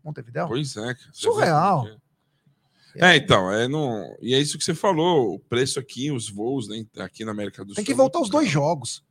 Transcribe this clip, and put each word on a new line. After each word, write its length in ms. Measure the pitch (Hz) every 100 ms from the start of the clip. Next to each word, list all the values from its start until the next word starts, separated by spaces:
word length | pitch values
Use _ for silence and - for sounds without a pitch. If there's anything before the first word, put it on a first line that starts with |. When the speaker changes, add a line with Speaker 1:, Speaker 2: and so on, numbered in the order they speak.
Speaker 1:
Montevidéu. 440 | 151 147 120 127 170
Speaker 2:
Pois 280 | 123 143 107
é, 160 | 117
cara. 40 | 123 -
Você 80 | -
Speaker 1:
Surreal. 600 | - 440 339 151 190 170
Speaker 2:
vê 60 | 110
como 100 | 107
que 0 |
é. 100 | _ _ _ _ _ _ _ _ _
É, 220 | - 180 160
então, 340 | - 110 92
é 200 | 107 123
no... 480 | 151 139 107 73 -
e 120 | 110
é 60 | 131
isso 180 | 147 151
que 80 | -
você 100 | 170
falou, 600 | 214 160 175 160 110 92
o 40 |
preço 400 | _ 120 131 -
aqui, 320 | 127 117 143
os 180 | 131 107
voos, 380 | 101 113 139 104
né, 180 | 110 107 -
aqui 260 | 92 -
na 80 | 110
América 320 | 104 101 -
do 40 | 101
Speaker 1:
Tem 20 | 104
Speaker 2:
Sul 100 | 214
Speaker 1:
que 80 |
voltar 240 | 254 269 339
Speaker 2:
é 20 |
muito 60 | 233
Speaker 1:
os 20 |
dois 180 | 285 262
Speaker 2:
caro. 40 |
Speaker 1:
jogos. 480 | 147 143 165 117 - _